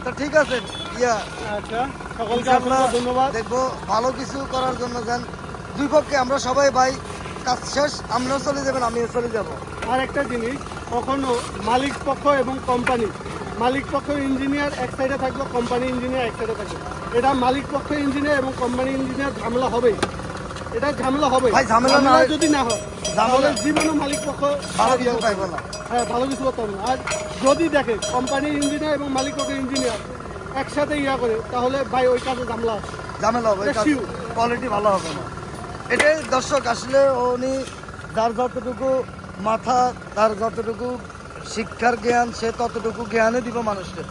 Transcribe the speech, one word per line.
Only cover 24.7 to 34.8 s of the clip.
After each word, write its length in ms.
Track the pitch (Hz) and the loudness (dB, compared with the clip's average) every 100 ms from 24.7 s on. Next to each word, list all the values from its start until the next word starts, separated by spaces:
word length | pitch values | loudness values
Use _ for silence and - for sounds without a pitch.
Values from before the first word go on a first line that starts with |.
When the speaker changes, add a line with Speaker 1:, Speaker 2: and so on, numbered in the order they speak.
| - 233 | 2 4
Speaker 2:
ইয়ে 80 | 262 | 4
Speaker 1:
কিছু 140 | 247 | 2
Speaker 2:
করতে 100 | 233 | 2
Speaker 1:
পাইবো 200 | 220 196 | 0 0
Speaker 2:
পারবে 140 | 190 165 | -2 -6
Speaker 1:
না। 240 | - - - | -8 -10 -4
Speaker 2:
হ্যাঁ, 160 | 240 233 | -2 0
ভালো 200 | 240 262 | 0 0
কিছু 180 | 269 | 0
করতে 180 | 262 247 | -2 -2
পারবে 140 | 220 196 | -4 -4
না। 80 | |
আর 140 | 208 262 - - - 180 | -2 -2 -2 -4 -6 0
যদি 260 | 247 285 330 | 4 4 4
দেখে 280 | 285 262 214 - | 2 2 -2 0
কোম্পানি 380 | 247 254 277 294 | -2 0 0 0
ইঞ্জিনিয়ার 440 | 294 285 302 302 | 0 0 0 0
এবং 160 | 285 285 | -2 0
মালিক 260 | 262 277 277 | -2 -2 -4
পক্ষ 140 | 277 | -4
ইঞ্জিনিয়ার 480 | 277 254 262 254 214 - - - - - 262 | -4 -4 -2 -2 -2 -8 -12 -12 -12 -8 -6
একসাথে 420 | 269 294 294 302 | -4 -2 0 0
ইয়া 200 | 277 262 | 0 0
করে, 220 | 240 220 - | 0 0 -2
তাহলে 320 | 247 247 269 | 0 0 0
ভাই, 240 | 269 247 254 | 0 2 4
ওই 120 | 247 262 | 2 0
কাজে 200 | 247 247 | -4 -4
ঝামেলা 280 | 226 233 | -2 -2
আছে। 480 | 214 - - - - | -2 -6 -10 -10 -2
Speaker 1:
ঝামেলা 280 | 208 233 226 | 0 2 2
হবে, 140 | 196 | 2
Speaker 2:
এটা 100 | 208 | 0
Speaker 1:
কাজ 100 | 233 | 2
Speaker 2:
শিওর। 220 | 220 277 202 - - - | 2 2 0 -6 -6 -2
Speaker 1:
কোয়ালিটি 320 | 233 240 254 | 0 0 -2
ভালো 220 | 208 | 2